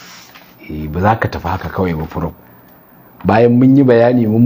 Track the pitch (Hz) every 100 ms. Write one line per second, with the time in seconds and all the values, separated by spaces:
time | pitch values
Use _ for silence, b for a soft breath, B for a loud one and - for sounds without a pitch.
0 | B B B B - _ - 78 76 82
1 | 104 117 - 78 87 92 85 92 92 78
2 | 80 - 80 - b b b b b b
3 | b - 92 110 120 120 131 135 131 117
4 | 120 127 110 113